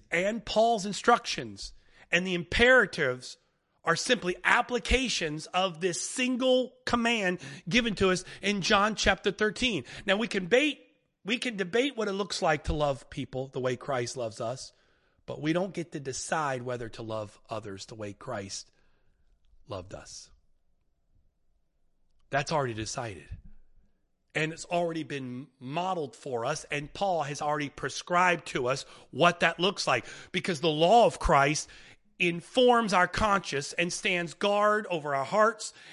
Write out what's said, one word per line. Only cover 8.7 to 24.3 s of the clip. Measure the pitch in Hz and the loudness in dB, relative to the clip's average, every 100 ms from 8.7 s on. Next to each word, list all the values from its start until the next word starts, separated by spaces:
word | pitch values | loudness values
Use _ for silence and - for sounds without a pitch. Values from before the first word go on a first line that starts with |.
| 208 208 | 4 2
chapter | 214 220 185 208 | 2 2 2 0
thirteen. | - 214 - 254 180 - - - | 0 -2 0 -2 -2 -6 -6 0
Now | 196 | 0
we | 233 | 0
can | 202 180 | -2 2
bait, | 240 302 269 _ _ _ _ | 4 4 -2 _ _ _ _
we | 185 240 | -6 -4
can | 254 202 | -2 -4
debate | 185 226 285 233 | -2 0 0 -2
what | 208 | -4
it | |
looks | 196 202 - | -2 -4 0
like | 175 151 | 0 0
to | - | -2
love | 156 147 135 - | 0 0 -2 -8
people | - 127 131 135 | -10 -8 -8 -8
the | 139 | -4
way | 127 | -2
Christ | 127 - 131 120 135 | -2 -4 -4 -4 -6
loves | 113 101 | -8 -6
us, | 113 131 - _ _ _ _ _ - | -8 -8 -12 _ _ _ _ _ -14
but | 123 | -6
we | 147 | -2
don't | 170 190 | -2 -2
get | 175 156 | -6 -10
to | 160 | -10
decide | 135 127 - 165 147 131 | -8 -8 -4 -2 -2 -4
whether | 123 123 117 | -6 -8 -8
to | - | -10
love | 113 110 104 - - | -8 -8 -8 -14 -12
others | 110 107 98 - | -10 -8 -12 -14
the | 110 | -12
way | 104 | -12
Christ | 98 - 113 98 - - _ _ _ _ _ _ _ _ - - | -12 -10 -10 -10 -12 -16 _ _ _ _ _ _ _ _ -20 -14
loved | 98 85 | -12 -12
us. | - - - - _ _ _ _ _ _ _ _ _ _ _ _ _ _ _ _ _ _ _ _ | -16 -16 -20 -20 _ _ _ _ _ _ _ _ _ _ _ _ _ _ _ _ _ _ _ _
That's | 139 147 | -4 -2
already | 156 131 | -2 -2
decided. | 107 110 - 117 85 - - - - - - _ _ _ _ _ | -4 -6 -6 -8 -10 -14 -16 -16 -20 -20 -20 _ _ _ _ _